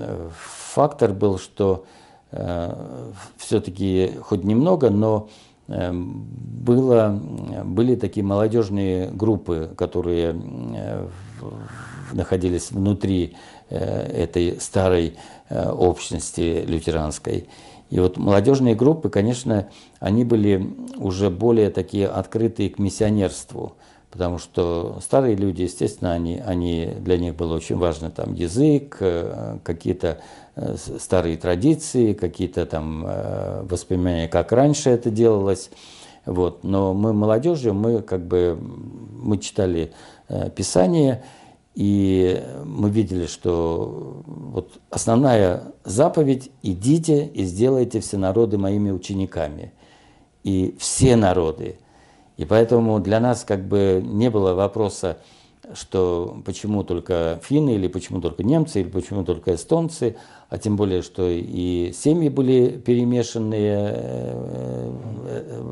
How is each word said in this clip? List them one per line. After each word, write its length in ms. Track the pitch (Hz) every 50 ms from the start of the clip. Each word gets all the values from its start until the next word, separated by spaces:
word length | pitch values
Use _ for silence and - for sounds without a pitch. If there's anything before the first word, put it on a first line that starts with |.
э, 280 | 113 - 101 87 85 85 85 - - - - - - -
фактор 400 | - 127 139 151 147 - 123 101
был, 260 | 95 98 104 101 95 90
что, 460 | - - _ - 104 98 95 - - - - - - - - _ _ _
э, 420 | - - 101 - 87 85 85 - - - - - 131 127 123 113 101 95 - - -
все-таки 760 | - - - 123 104 - 98 92 95 98 98 92 92 95 - - -
хоть 220 | - - 107 98 90
немного, 460 | 101 107 117 143 180 190 156 135 110
но, 380 | 101 104 110 110 107 107 107 - - - - _ _ _ _ -
э, 240 | - 98 90 90
было, 1300 | 90 90 90 87 - 107 107 110 - - - - - - - 120 120 127 131 131 120 113 110 104 101 101 - - - - - - - 104 98
были 320 | 98 92 98 120 123 123
такие 280 | - 104 95 - 107 98
молодежные 880 | 98 98 101 107 110 110 120 110 98 101 101 98 95 92 90 92 101
группы, 600 | 104 95 107 110 110 85 - 87 85 80 80 80 -
которые, 540 | - 90 85 - 90 82 87 87 85 85 85 82 85 - - - 123 - - 117
э, 320 | 104 101 104 107 98 92 90 87 92 - - - 55
в, 720 | 53 52 53 55 55 - - - - - - - - -
в, 40 | -
находились 540 | - 90 - 95 90 90 92 87 82 - -
внутри, 640 | - 101 95 101 101 92 - 98 95 90 82 - - - - - - - - -
э, 540 | - - - - - - - - - - 82
этой 360 | 82 - 90 87 87 - -
старой, 560 | - - - 101 95 92 92 87 82 82 82 - - - - - - -
э, 180 | - - - -
общности 960 | - - - 90 85 - - - 87 80 - - - 85 85 85 82 82 82
лютеранской. 840 | 82 82 80 - - 80 80 78 76 71 - - - - - - - - - - - - - - _
И 100 | - 92
вот 160 | 90 90 -
молодежные 580 | - - 101 101 101 101 131 139 135 131 123 110
группы, 360 | 107 123 143 160 160 - 101
конечно, 580 | - 101 101 117 123 123 - 123 113 101 90 - - - - - _ _
они 240 | - 95 104 117 123
были 500 | 117 117 107 104 104 98 92 98 - - - - - - -
уже 320 | - 98 90 95 101 104
более 400 | - 95 110 120 117 113 104 95
такие 360 | - - 90 - - 101 98 -
открытые 600 | - 95 95 - - 113 113 110 107 - 101 92
к 80 | - -
миссионерству – 960 | 101 95 - - 110 104 107 104 95 87 - - - - - - - - - _ _ - _ _ _ _
потому 280 | - 90 90 87 87 85
что 600 | - - - - 90 85 85 85 92 110 98 95
старые 340 | - - - 135 135 123 107
люди, 260 | 98 101 98 87 87
естественно, 500 | 90 85 - - - 107 - - - 90
они, 280 | 85 85 85 82 87 87 -
они, 420 | 95 90 90 87 87 85 82 82 - - -
для 180 | 92 92 90 87
них 180 | 87 87 76
было 180 | 82 87 82 80
очень 220 | 80 - - 110
важно 340 | 92 87 85 82 80 82 82
там 220 | - - - 101 95
язык, 600 | 85 87 82 90 120 147 156 147 143 143 - - -
э, 580 | 98 92 85 85 - - - - - - - -
какие-то, 560 | - - 82 - - 98 95 - - 85 78 - - - - - - - _
э, 200 | - - - -
с-, 220 | - - - - -
старые 380 | - - - 92 82 85 82
традиции, 800 | 80 - 87 90 87 107 151 160 151 - - - 127 117 107 98
какие-то 500 | - 92 85 - - 95 87 - 90 82
там, 380 | - - 78 78 78 78 78 87
э, 560 | - 50 50 - 101 98 98 95 92 95 98 101 95
воспоминания, 600 | 90 90 - - 95 90 90 90 87 82 82 80
как 240 | - 85 85 -
раньше 360 | 117 123 139 147 147 - - 135
это 200 | 123 113 - 123
делалось. 600 | 107 110 117 113 110 101 98 98 95 - - - - - - - - - - - - - _
Вот. 400 | - 90 90 90 87 - - -
Но 300 | 95 98 98 98 95 92
мы 180 | 98 104 110
молодежью, 640 | 107 104 107 107 110 113 139 170 170 151 127 113 98
мы 260 | 98 107 117 117 107
как 260 | 98 - 92 92 87
бы, 320 | 87 90 90 90 87 82 78 - - - - - - - - 113 104 110 120
мы 140 | 123 113 104 95
читали, 540 | - - - - 98 92 87 82 80 78 - - - - - - _ -
э, 220 | 98 95 95 95 -
Писание, 640 | - 98 - - 180 180 185 175 160 143 135 123 - - - - - - - - _ _ _ _
и 680 | - 98 101 101 101 98 95 95 92 90 92 92 - - 62 - 139 -
мы 260 | - 101 - 104 104
видели, 360 | 101 113 107 87 92 90 85
что 960 | 78 - - - 92 85 82 85 82 82 95 104 - - - - - - - -
вот 540 | - - - - - 117 117 - - - - _ _
основная 720 | - - - - 113 120 147 135 120 107 98 90 87 - - - - _ -
заповедь: 640 | 101 95 113 151 175 185 170 151 135 135 131 127 - - _
«Идите 640 | - 101 92 90 107 131 156 170 160 165 151 143 -
и 180 | - - - 98
сделайте 560 | 90 87 95 117 131 135 131 123 120 - 110
все 160 | - - -
народы 420 | 98 95 92 95 113 117 104 104 98
моими 320 | 98 95 101 104 104 101
учениками». 840 | 95 87 - - 101 95 95 92 - 87 80 76 73 78 78 85 - _ _ - - _ _ _ _ _ _ _ _ _
И 320 | - 98 98 95 92 - - -
все 340 | - - - - 135 131 120
народы. 600 | 117 104 92 90 92 82 80 78 - - - - - _ _ _ _ _ _ _ _ _ _ _
И 80 | - 76
поэтому 540 | 73 104 113 117 117 123 117 113 113 110 107
для 200 | 90 95 107 110
нас 240 | 120 123 120 - -
как 200 | - 104 95 95
бы 380 | 98 101 101 101 98 92 92 -
не 240 | 120 104 104 117 127
было 240 | 107 104 95 95 90
вопроса, 640 | 92 98 98 - 110 107 98 - - - 90 78 - - - - - _ _ _ _ - - -
что 640 | - - - - 95 92 90 87 85 90 - - - 104
почему 380 | - 92 - - 104 107 101 95
только 540 | - 90 85 - - 90 85 82 82 82 82
финны, 280 | - - 139 151 156 135 117
или 140 | 98 92 90
почему 320 | - 92 - - 104 95
только 220 | 82 82 - -
немцы, 380 | 90 113 151 165 156 160 - 104
или 80 | 90 87
почему 360 | 92 95 87 - 104 101 87
только 300 | 87 87 - - 95 87
эстонцы, 640 | 80 - - 160 170 165 160 165 - 135 117 110 - - - - - - _
а 100 | - 90
тем 180 | - 113 104
более, 260 | 98 104 98 92 90
что 260 | 85 - - - 92 90
и 640 | 85 85 87 - - 90 90 90 90 87 87 92
семьи 360 | - - - 147 156 175 160 143
были 420 | 127 139 135 127 131 127 123 - - - -
перемешанные, 1080 | - 123 120 120 120 123 123 113 - - 117 110 107 110 107 104 104 104 101 101 104
э, 1000 | 113 117 117 64 64 60 62 64 62 60 64 - - 62 64 64 64 62 62 60 62 62 - 113 107 104 -
э, 360 | - 60 - - - 120 117 123 123